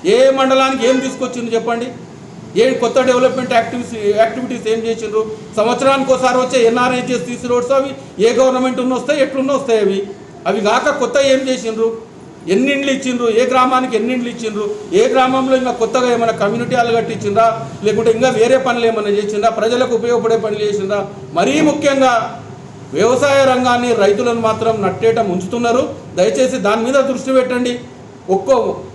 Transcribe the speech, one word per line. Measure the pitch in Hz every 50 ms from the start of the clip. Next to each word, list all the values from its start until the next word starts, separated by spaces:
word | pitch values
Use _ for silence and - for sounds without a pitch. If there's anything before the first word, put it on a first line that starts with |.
| -
ఏ | 175 220 247 262 269
మండలానికి | 269 269 262 262 262 262 269 269 269 226 226 247
ఏం | 262 262
తీసుకొచ్చింది | 262 262 - - 254 - - 247 233 226 226
చెప్పండి? | - - 233 233 233 247 262 - - - - - - - - - - - - - 180 233
ఏం | 262 254 - 240
కొత్త | 226 - 269
డెవలప్‌మెంట్ | 254 254 247 254 254 254 - 262 247 - 247
యాక్టివిటీస్, | 226 226 - 247 240 233 - 233 214 208 208 202
యాక్టివిటీస్ | 214 226 226 226 262 247 - 254 208 - 220 226
ఏం | 226 226
చేసిండ్రు? | 226 226 226 226 208 208 220 220 214 - - - - -
సంవత్సరానికి | 214 214 233 240 - 269 269 269 269 269 262 254
ఒకసారి | - 254 254 247
వచ్చే | 254 254 - 269 254 226
ఎన్ఆర్ఐజెస్ | 226 233 247 247 254 254 247 208 - 247 233 -
సీసీ | 240 240 233 247
రోడ్స్ | 240 240 247 240 247
అవి | 269 269 277 277 - - - - - 175 208
ఏ | 233 220
గవర్నమెంట్ | 233 262 262 254 254 262 254 247 262
ఉన్న | 247 254 254
వస్తాయి, | 240 - 285 302 294
ఎట్లున్న | 262 269 269 269 269 269
వస్తాయి | 277 - - 240 226 214
అవి? | 202 190 196 196 196 - - - - - - - -
అవి | 185 202 220
కాక | 202 208 233 262 - 302 - -
కొత్త | 254 - - 277 277 269 262
ఏం | 269 262 262
చేసిండ్రు? | 254 196 214 226 220 220 226 226 226 - - - - - - - - - - 160 190
ఎన్ని | 240 262 285 285
ఇండ్లు | 277 277 277
ఇచ్చిండ్రు? | 262 - - 254 247 240 240 226 214 226
ఏ | 254
గ్రామానికి | 247 262 254 254 262 262 247 - - 226
ఎన్ని | 208 220 247 254
ఇండ్లు | 247 240 240
ఇచ్చిండ్రు? | 202 - 226 214 202 208 208 208 208 - - - 170
ఏ | 196 233 262 -
గ్రామంలో | 262 254 254 262 262 254 269 262
ఇంకా | 254 254 247
కొత్తగా | 240 - 226 220 - 254 247 240 240
ఏమైనా | 233 233 226 -
కమ్యూనిటీ | - 202 202 226 233 240 - 254
హాల్ | 240 233 240 233
కట్టించిండ్రా? | 233 220 - 220 185 208 202 202 226 226 226 214 - 139 - - - 196
లేకుంటే | 208 214 233 220 226
ఇంకా | 226 226 262 262
వేరే | - 214 226 240 262
పనులు | 262 262 247 233 240 233
ఏమైనా | 226 226 214 208 202
చేసిండ్రా? | 202 208 202 202 214 208 220 226
ప్రజలకు | 226 214 208 226 247 247 254 247 233
ఉపయోగపడే | 220 226 240 240 226 220 226 226
పనులు | 226 220 214 202 208 208
చేసిండ్రా? | 208 196 202 190 190 208 202 190 - - - - - 147
మరీ | 170 202 254 277 311
ముఖ్యంగా | 311 302 - - 302 277 269 269 269 254 240 220 - - - - - - - - - - - - - - 131
వ్యవసాయ | 156 208 233 262 262 285 277 277 277 269
రంగాన్ని, | 262 254 254 247 247 240 240 240 247 226
రైతులను | 220 196 208 202 208 240 240 233 233
మాత్రం | 226 220 220 208 226 226 220 214
నట్టేట | 196 185 180 - 226 226 226 233
ముంచుతున్నారు. | 214 190 175 185 180 - 240 233 240 233 233 262 302 - - - - - -
దయచేసి | 175 185 226 - 277 254 254 254
దాని | 226 190 202 214 226 226
మీద | 247 269 277 - 277
దృష్టి | 247 240 - 262
పెట్టండి. | 262 262 254 254 254 247 247 247 240 240 - - - - - - - - - -
ఒక్కో | 190 190 - 269 262 233 208 196 - - - -